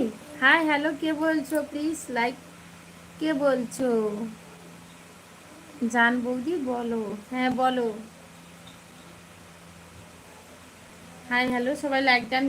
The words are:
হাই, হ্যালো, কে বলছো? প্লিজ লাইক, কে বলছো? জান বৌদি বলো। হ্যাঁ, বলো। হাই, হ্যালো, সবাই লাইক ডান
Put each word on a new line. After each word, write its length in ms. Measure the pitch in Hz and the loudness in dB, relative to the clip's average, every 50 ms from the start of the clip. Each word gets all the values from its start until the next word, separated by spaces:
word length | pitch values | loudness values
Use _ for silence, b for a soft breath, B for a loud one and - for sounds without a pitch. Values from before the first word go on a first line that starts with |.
| 269 220 214 - - - - - | 0 -2 -4 -8 -14 -14 -2 2
হাই, 180 | 262 269 294 330 330 311 | 6 6 6 6 6 4
হ্যালো, 220 | 302 285 294 311 311 - | 2 2 2 0 -2 -2
কে 100 | - 311 320 294 311 | -2 -2 0 0 2
বলছো? 320 | 320 320 311 269 - 311 302 285 285 | 0 2 0 0 0 0 -2 -2 -2
প্লিজ 280 | - 294 294 311 320 311 - - 254 | -4 -4 -2 -2 -4 -4 -6 -4 -2
লাইক, 180 | 240 233 247 262 - - - - - - - - - - - - - - - - - | 0 0 0 -2 -6 -12 -20 -20 -20 -20 -20 -20 -20 -20 -20 -20 -20 -20 -18 -10 -4
কে 120 | 311 311 320 269 285 | -2 0 0 2 4
বলছো? 440 | 277 262 254 240 233 - - 262 254 233 226 214 214 208 208 233 220 220 - - - - - - - - - - - - - - - - - - - - - - - - - - - - - 247 226 226 | 4 4 2 0 -2 -2 0 2 2 4 2 2 0 -2 -4 -6 -6 -8 -12 -18 -20 -20 -20 -20 -20 -20 -20 -20 -20 -20 -20 -20 -20 -20 -20 -20 -20 -20 -20 -20 -20 -20 -20 -20 -18 -8 -4 -2 0 4
জান 180 | 240 233 233 247 254 233 | 6 6 6 4 2 0
বৌদি 300 | 247 254 254 240 294 349 349 277 247 | 0 -2 -2 -2 -2 -2 -2 0 -2
বলো। 320 | 254 240 240 233 233 226 214 202 202 208 - - | -2 -2 -2 -2 -2 -2 -2 -4 -6 -10 -10 -8
হ্যাঁ, 200 | 254 254 254 254 254 226 | -4 0 0 2 2 2
বলো। 280 | 262 262 254 254 240 226 214 220 - - - - - - - - - - - - - - - - - - - - - - - - - - - - - - - - - - - - - - - - - - - - - - - - - - - - - - - - - - - - - - - - - 247 | 2 2 2 2 0 -2 -2 -6 -10 -16 -18 -20 -20 -20 -20 -20 -20 -20 -20 -20 -20 -20 -20 -20 -20 -20 -20 -20 -20 -20 -20 -20 -20 -20 -20 -20 -20 -20 -20 -20 -20 -20 -20 -20 -20 -20 -20 -20 -20 -20 -20 -20 -20 -20 -20 -20 -20 -20 -20 -20 -20 -20 -20 -20 -20 -20 -20 -20 -20 -20 -20 -16 -8 -2
হাই, 140 | 247 247 254 254 247 | 0 2 2 2 2
হ্যালো, 200 | 247 247 254 294 - - | 0 0 0 -2 -2 -2
সবাই 180 | 285 269 269 269 269 | 0 0 2 4 4
লাইক 160 | 247 240 233 220 254 | 4 4 2 0 0
ডান 120 | 262 269 | 0 0